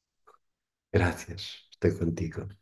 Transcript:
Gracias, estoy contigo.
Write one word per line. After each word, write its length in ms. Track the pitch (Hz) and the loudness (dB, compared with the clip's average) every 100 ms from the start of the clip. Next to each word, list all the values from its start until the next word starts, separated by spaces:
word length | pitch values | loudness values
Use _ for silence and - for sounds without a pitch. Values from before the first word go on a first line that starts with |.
| _ _ _ _ _ _ _ _ _ | _ _ _ _ _ _ _ _ _
Gracias, 720 | 104 87 - - - - - - | 4 4 2 -8 -10 -12 -14 -20
estoy 260 | - 87 - | 0 0 2
contigo. 500 | 85 82 80 - - - | 0 0 -4 -6 -10 -12